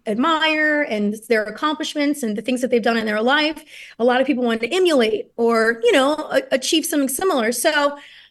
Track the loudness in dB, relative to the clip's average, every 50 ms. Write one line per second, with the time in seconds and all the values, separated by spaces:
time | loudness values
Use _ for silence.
0 | _ -4 -2 0 0 0 2 2 0 0 0 0 0 0 0 0 -2 -2 -2 -2
1 | -2 -2 -4 -4 -2 0 0 0 0 -2 -6 -4 -4 -2 -2 -4 -6 -6 -4 -2
2 | 0 0 0 -2 -4 -4 -4 -4 -4 -4 -2 -2 0 0 0 2 2 2 0 0
3 | 0 -2 -2 0 2 2 2 2 2 0 -2 -6 -10 -18 -20 -20 -20 -18 -6 0
4 | 0 2 4 4 2 2 0 0 0 -2 -2 -2 -2 -2 0 2 2 4 4 4
5 | 2 2 0 -2 -4 -8 _ -2 0 2 2 2 2 2 0 2 2 4 4 4
6 | 4 2 0 -2 -4 -2 -2 -2 0 0 -2 -2 0 0 0 0 0 0 0 0
7 | 0 -2 -2 -2 -2 0 0 0 0 -2 -2 0 0 0 2 2 0 0 -2 -6
8 | -12 -20 -20 -20 -20 _